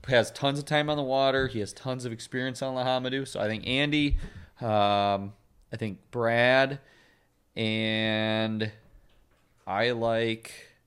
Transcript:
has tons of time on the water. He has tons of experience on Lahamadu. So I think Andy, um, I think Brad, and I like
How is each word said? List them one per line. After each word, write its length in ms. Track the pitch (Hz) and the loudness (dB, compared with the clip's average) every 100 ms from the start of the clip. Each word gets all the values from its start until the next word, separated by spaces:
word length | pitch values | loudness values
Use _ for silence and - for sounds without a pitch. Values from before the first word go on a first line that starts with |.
| - | 4
has 220 | 123 107 | 4 4
tons 280 | - 139 143 | -2 -2 -2
of 60 | |
time 240 | 143 151 147 | 0 0 0
on 80 | 147 | -2
the 60 | |
water. 440 | 131 135 135 135 131 | 0 2 2 2 0
He 120 | 113 | -2
has 120 | 98 | -6
tons 320 | - 131 131 | -8 -8 -6
of 60 | 123 | -6
experience 500 | 113 - 127 131 120 | -10 -8 -6 -4 -6
on 140 | 131 | -6
Lahamadu. 520 | 131 127 127 127 135 131 | -2 0 0 0 -4 -4
So 120 | - | -2
I 80 | 107 | -2
think 180 | 110 - | -2 -2
Andy, 500 | 131 147 151 143 - - - - - | 0 2 2 2 0 -2 -14 -20 -8
um, 720 | 117 107 101 101 101 98 101 - _ _ _ | 0 2 4 4 2 0 -4 -12 _ _ _
I 60 | 113 | -8
think 220 | 110 92 _ | -6 -8 _
Brad, 680 | 120 113 117 123 131 135 139 - _ _ _ _ _ _ | -2 2 4 6 6 4 -2 -12 _ _ _ _ _ _
and 1160 | - 110 110 110 110 110 110 110 110 110 110 107 - - - _ _ _ _ _ _ | -4 -2 0 0 0 0 0 0 0 -2 -2 -4 -8 -20 -20 _ _ _ _ _ _
I 260 | - 98 117 | -4 0 0
like 600 | 120 117 113 117 113 - - - _ | 0 0 0 0 -4 -10 -20 -20 _